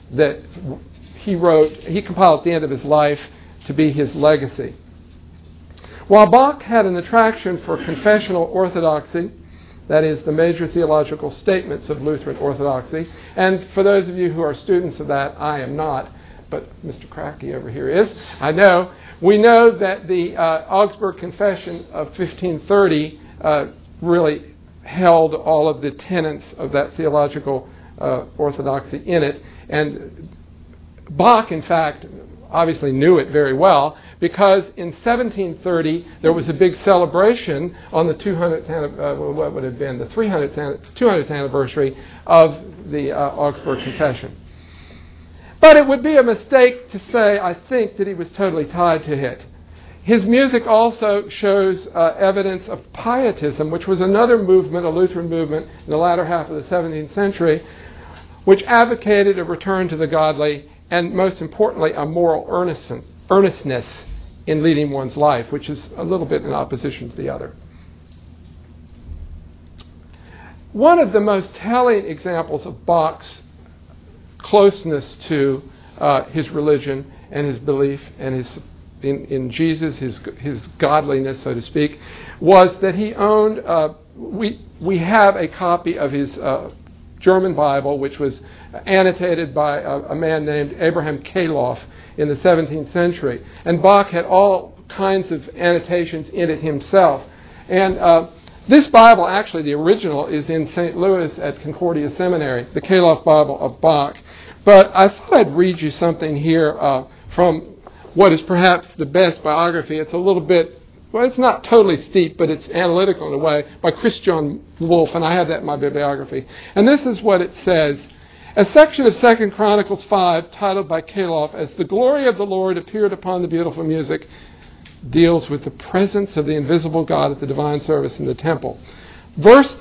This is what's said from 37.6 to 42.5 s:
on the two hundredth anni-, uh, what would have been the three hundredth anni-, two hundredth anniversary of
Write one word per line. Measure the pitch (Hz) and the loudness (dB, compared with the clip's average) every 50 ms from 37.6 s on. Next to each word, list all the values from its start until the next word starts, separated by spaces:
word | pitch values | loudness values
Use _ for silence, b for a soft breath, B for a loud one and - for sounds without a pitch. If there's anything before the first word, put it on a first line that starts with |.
| 160 175 175 B B B - | -6 -8 -10 B B B -2
on | 160 165 | -2 0
the | 170 151 | 0 -2
two | - - 202 190 | -4 -6 -6 -4
hundredth | 165 175 175 160 156 - - | -2 -2 -2 -2 -4 -6 -8
anni-, | 156 165 151 143 143 139 | -8 -8 -8 -8 -8 -8
uh, | 143 143 139 | -6 -6 -6
what | 139 147 147 143 151 156 147 - | -6 -6 -6 -4 -4 -6 -6 -6
would | 156 131 | -8 -8
have | 135 120 117 | -8 -8 -8
been | 139 135 127 120 | -8 -8 -8 -8
the | 117 110 | -10 -8
three | - 220 226 208 | -4 -4 -2 -2
hundredth | 190 160 143 139 - | -2 -2 -4 -4 -6
anni-, | 147 147 143 147 - - - - | -8 -8 -8 -10 -12 -14 -18 -6
two | - 247 233 | 0 0 2
hundredth | 196 170 139 139 | 2 2 -2 -4
anniversary | 151 143 139 139 131 143 139 123 - 151 143 135 135 B B B B B B | -6 -6 -6 -4 -2 -2 -2 -2 -2 -2 -2 -2 -4 B B B B B B
of | - 175 165 160 160 | 4 6 6 6 6